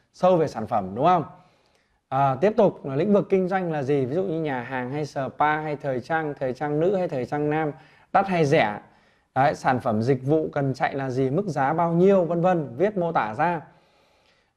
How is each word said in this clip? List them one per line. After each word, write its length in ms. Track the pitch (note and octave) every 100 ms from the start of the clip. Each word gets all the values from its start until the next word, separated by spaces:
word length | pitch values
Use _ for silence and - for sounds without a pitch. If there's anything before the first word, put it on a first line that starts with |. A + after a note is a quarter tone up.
| _
sâu 240 | - F3+ F3+
về 100 | D3
sản 200 | A#2+ G#2+
phẩm, 240 | A#2 F#2 G2+
đúng 100 | D#3
không? 180 | F3+ C#3 - _ _ _ _ _ _ _
À, 260 | C3+ C#3 B2+
tiếp 120 | F#3+ A3+
tục 280 | G3 - D3
là 100 | C3+
lĩnh 180 | G3
vực 140 | G3+ -
kinh 180 | F#3+ F3+
doanh 240 | F#3+ F3+
là 120 | D3+
gì? 220 | C3 C#3+ B2+
Ví 100 | D#3
dụ 80 |
như 180 | G3 D#3+
nhà 200 | D#3 C3
hàng 300 | A#2+ C3 B2
hay 140 | C#3+ D3
spa 520 | - C3 - D3+ D3+
hay 140 | D#3 C#3+
thời 260 | D3 B2+
trang, 320 | - D#3+ D#3 C#3
thời 140 | C3
trang 260 | B2+ D3 D3
nữ 160 | E3+ G3
hay 120 | F3+
thời 180 | C#3 B2
trang 240 | D3 D3+
nam, 220 | D3+ D3+ C#3 - _ _
đắt 140 | F#3 G3
hay 180 | F3+ D3
rẻ. 340 | D3+ A2 G#2 - _ _ _ _ -
Đấy, 200 | C#3+ F3
sản 240 | D#3+ B2+
phẩm 220 | B2+ G#2+
dịch 220 | A2+ C3
vụ 260 | C3 D#3 D#3+
cần 220 | D3 C#3
chạy 220 | C3 D3+ C#3
là 140 | C3+
gì, 200 | B2+ C3+
mức 180 | D3 G#3
giá 260 | C#3+ C3+
bao 200 | E3 E3+
nhiêu, 320 | E3+ F#3 G3 E3
vân 160 | E3+
vân, 340 | F3 F3+ C#3 A#2+
viết 200 | F#3+ G#3
mô 140 | E3+
tả 220 | D3+ G#2+
ra. 280 | A2 E3 E3+ - _ _ _ _ _ _ _ _